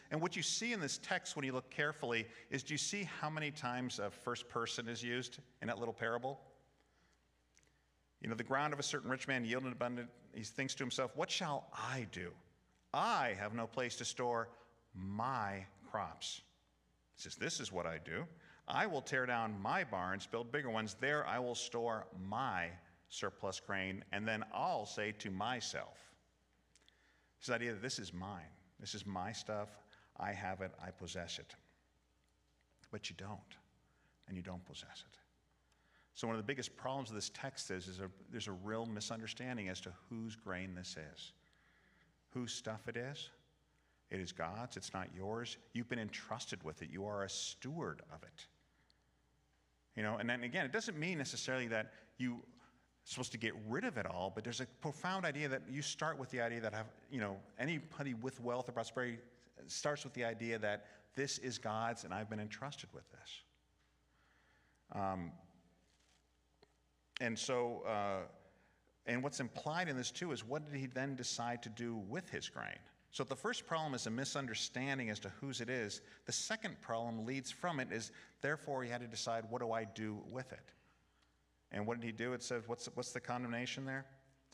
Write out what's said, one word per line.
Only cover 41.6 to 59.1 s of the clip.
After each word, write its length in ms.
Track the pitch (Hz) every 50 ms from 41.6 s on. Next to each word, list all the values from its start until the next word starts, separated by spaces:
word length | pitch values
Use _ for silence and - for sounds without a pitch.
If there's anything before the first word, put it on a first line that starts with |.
| _ - - - - - - - - - _ _ _ _
whose 200 | - 127 123 113
stuff 360 | - - - 110 110 110 - 120
it 100 | 107 117
is. 320 | 123 135 147 - - - - - - _ _ _ _ _ _ _ _ _ _ _ _ -
It 100 | - 95
is 120 | 92 85
God's. 460 | - - 82 82 95 110 120 123 - -
It's 160 | - - -
not 180 | 95 92 - 85
yours. 440 | 90 95 101 110 117 120 113 - - - - -
You've 160 | 113 120 -
been 100 | 127 120
entrusted 640 | 110 104 - - - - 110 120 - - - 95 85
with 180 | 80 76 -
it. 80 | 85 69
You 160 | 73 92 98
are 200 | 104 104 101 98
a 40 | 98
steward 720 | - - - - - - - 127 151 - 135 - - - - -
of 120 | 78 78 -
it. 240 | - - - - - - _ _ _ _ _ _ _ _ _ _ _ _ _ _ _ _ _ _ _ _ _ _ _ _ _ _ _ -
You 60 | 107
know, 160 | 107 107 110 107
and 100 | 107 117
then 160 | 120 123 120
again, 220 | 123 127 190 160
it 60 | 127
doesn't 260 | 131 220 226 - 185 151
mean 220 | 151 180 190 156
necessarily 480 | 135 - - 117 - - 131 127 123 117
that 260 | 113 110 110 - - - - - - -
you 260 | 127 123 120 120 - - - - - - - - - _ _ _ _
supposed 280 | - - - 127 - -
to 40 | 113
get 160 | 117 110 80 101 107 107
rid 160 | 117 156 220
of 140 | 254 170 113
it 100 | 95 90
all, 240 | 90 90 90 98
but 120 | 95 110 110
there's 160 | 120 117 -
a 60 | -
profound 580 | - - - - 156 139 - - 180 190 190 185
idea 240 | 160 135 143 151 139
that 200 | 131 131 76 -
you 140 | 131 143 143
start 340 | - - - 156 156 160 139
with 140 | 131 123
the 100 | 127 123
idea 180 | 120 117 117 117
that 120 | 113 107 101
have, 140 | 110 110 110 - - - -
you 80 | 135 127
know, 200 | 107 101 98 95 - - - -
anybody 560 | 120 151 170 151 - - - - 143 139 123
with 240 | 110 117 131 127 -
wealth 280 | 117 120 120 123 127 -
or 40 |
prosperity 480 | 123 123 113 - - 135 123 123